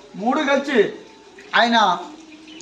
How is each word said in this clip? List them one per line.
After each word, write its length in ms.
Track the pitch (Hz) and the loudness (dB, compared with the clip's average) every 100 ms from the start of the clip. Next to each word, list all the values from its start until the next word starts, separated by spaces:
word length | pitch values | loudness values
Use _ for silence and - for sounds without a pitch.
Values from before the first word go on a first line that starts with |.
| - 175 | -18 -8
మూడు 260 | 220 294 | -2 -2
కలిసి 520 | 277 277 285 254 190 - - - - - - 190 | 0 0 0 0 0 -2 -18 -20 -20 -20 -4 2
ఆయన 420 | 233 233 202 175 - - - - - - | 2 4 2 0 -6 -18 -20 -20 -20 -20